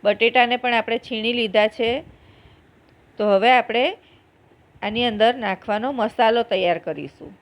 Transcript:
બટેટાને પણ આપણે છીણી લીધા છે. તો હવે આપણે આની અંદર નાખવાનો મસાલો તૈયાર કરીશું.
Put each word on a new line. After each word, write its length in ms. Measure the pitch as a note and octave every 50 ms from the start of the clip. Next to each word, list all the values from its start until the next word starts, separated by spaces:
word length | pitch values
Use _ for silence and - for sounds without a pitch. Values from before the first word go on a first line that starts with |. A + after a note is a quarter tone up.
| -
બટેટાને 540 | G#3 G#3 G3+ A3+ A#3 A#3+ B3+ A#3+ A#3+ B3 B3
પણ 160 | B3 B3 A#3+
આપણે 240 | A3+ A3 - A3+ -
છીણી 360 | - - B3 A3 G#3+ A3+ A#3+
લીધા 340 | A#3+ A3+ G#3+ F#3 G#3+ G#3 G#3+
છે. 360 | - - A#3 A3+ A#3+ C#4 E4 - - _ _ - - _ _ _ _ _ _ _ _ _ _ _ _ _ _ _ _ _
તો 180 | G#3+ G#3 G3+
હવે 160 | G3 G3 A#3+
આપણે 460 | B3+ B3 A3+ - A3 A#3 B3+ D#4+ G4 - _ _ _ _ _ _ _ _ _ _ _ _ _ _ _ -
આની 240 | - G3+ G#3+ A#3 B3
અંદર 300 | B3 G#3+ G#3 G#3+ A#3 B3
નાખવાનો 560 | C4+ A3+ G3+ F#3+ F3+ - - G#3 G#3+ A3 C4
મસાલો 520 | C#4+ B3 G#3+ G#3+ - - A3+ A3 A3+ A#3+ A3+
તૈયાર 340 | A#3 G#3 F#3+ F#3 F3 E3+ D#3+
કરીશું. 600 | - - D#3 D3+ D3 C#3 _ _ D#3+ - G3 _